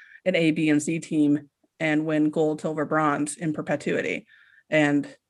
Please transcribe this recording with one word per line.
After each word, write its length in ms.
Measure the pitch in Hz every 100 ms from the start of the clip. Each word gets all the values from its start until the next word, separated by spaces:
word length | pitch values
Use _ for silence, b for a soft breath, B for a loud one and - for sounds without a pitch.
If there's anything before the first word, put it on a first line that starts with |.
| B B 185
an 100 | 180
A, 160 | 165
B, 180 | 156 156
and 140 | 147
C 160 | 147 165
team 500 | - 160 147 147 147 _ _ _
and 260 | 160 151 160
win 240 | 156 151
gold, 320 | 151 151 151
silver, 240 | 165 156 147
bronze 500 | 156 151 143 147 -
in 160 | 165
perpetuity. 760 | 151 156 147 - 170 - - - b b b _
And 380 | 156 147 143 139 - _